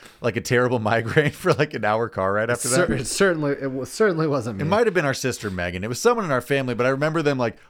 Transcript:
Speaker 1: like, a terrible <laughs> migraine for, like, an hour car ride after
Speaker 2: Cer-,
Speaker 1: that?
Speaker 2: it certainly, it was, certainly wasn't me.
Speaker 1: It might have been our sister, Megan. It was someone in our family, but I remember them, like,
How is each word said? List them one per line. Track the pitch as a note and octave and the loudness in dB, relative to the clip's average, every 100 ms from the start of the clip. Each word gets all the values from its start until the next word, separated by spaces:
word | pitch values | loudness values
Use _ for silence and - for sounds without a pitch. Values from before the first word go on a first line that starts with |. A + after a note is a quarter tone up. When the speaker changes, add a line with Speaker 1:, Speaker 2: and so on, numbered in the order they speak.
| - - | -16 -6
Speaker 1:
like, | A#2+ | -4
a | A2+ | -2
terrible | - B2 B2 B2 | 0 2 2 0
<laughs> | G#2+ | 0
migraine | A#2 A2+ D#3 D3 | 0 0 2 0
for, | - F3+ | 0 0
like, | C#3 D3+ | 2 0
an | B2+ | 0
hour | G#2 A2 A2+ | 0 0 -2
car | - F#2+ | -2 0
ride | G#2 A2+ | 0 0
after | A#2+ B2 | -2 0
Speaker 2:
Cer-, | C3 F3 | 2 2
Speaker 1:
that? | C3+ | 0
Speaker 2:
it | A#2 | -2
certainly, | - G3 D#3+ C#3+ C#3 | 2 2 2 0 -2
it | C3+ | -4
was, | C3 B2 | -6 -6
certainly | - A3 D#3+ D#3 | 0 2 2 0
wasn't | C3+ A2+ G2 | 0 -2 -4
me. | |
Speaker 1:
It | D3+ | 0
might | G#3 A#3+ | 2 2
have | |
been | F3+ | 2
our | D3 | 0
sister, | B2+ B2+ A2+ G#2 | 0 -2 -4 -4
Megan. | F#2 F2 F2+ | -4 -4 -4
It | G#2+ | -6
was | A#2+ | 0
someone | A3+ A#3 | 0 2
in | F3+ | 0
our | B2+ | -2
family, | - C#3 B2+ | 0 -2 -2
but | A#2 B2 | 0 0
I | |
remember | C3+ D#3 D#3+ | 0 0 0
them, | D3 C3 | 0 0
like, | A#2+ - | -2 -4